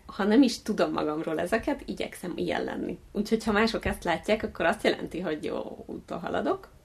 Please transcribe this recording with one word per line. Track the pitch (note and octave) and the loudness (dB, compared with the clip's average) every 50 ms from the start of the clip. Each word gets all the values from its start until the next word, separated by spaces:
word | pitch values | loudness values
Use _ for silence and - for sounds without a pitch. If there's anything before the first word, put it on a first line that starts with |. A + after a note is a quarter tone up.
| - | -12
ha | - - - G3+ | -12 -4 0 2
nem | G3+ G#3+ B3 C#4+ | 6 8 8 8
is | A#3 - - - | 8 4 0 -2
tudom | - G#3+ F3+ F3+ D#3 D#3 | -2 0 2 2 2 2
magamról | D#3 D#3 D3+ D3+ D#3 E3 - D#3+ D#3 | 0 0 -2 -2 -2 -2 -2 -2 -2
ezeket, | E3+ F3 - A3+ A#3 - D4 - - | 0 0 0 0 0 0 -2 -2 -4
igyekszem | - G3 - - - - - - F3+ - | -8 -6 -6 -6 -8 -8 -10 -10 -8 -4
ilyen | - F#3 E3+ - - - | -4 -2 -2 0 -2 -2
lenni. | - - - - - F3+ - - - - | -2 -4 -4 -4 -4 -6 -8 -12 -8 -4
Úgyhogy, | G3+ G#3 - A#3 A3 A3 | -4 0 0 0 0 2
ha | A3+ G#3 | 2 2
mások | G3+ A3+ A3 - F3+ - | 4 4 4 2 0 -2
ezt | F#3+ G3+ - - | -2 -4 -2 0
látják, | F3+ E3 E3 - - G#3 - - | 0 0 0 2 0 0 0 0
akkor | G#3 - - F3+ | -4 -4 0 2
azt | E3 G#3 A3 - | 2 2 4 2
jelenti, | - - - - - - E3 | 2 2 2 -2 -6 -6 -4
hogy | F#3 F3 D#3 D3+ - | -4 -2 -4 -4 -4
jó | - - - - - - - - | -4 -4 -4 -6 -6 -10 -12 -12
úton | - - - - - - - | -10 -10 -10 -8 -8 -8 -6
haladok, | - - - - G3+ B3+ F#4+ F#4+ - - - - - | -4 -2 -2 0 2 2 0 0 -4 -10 -20 -20 -20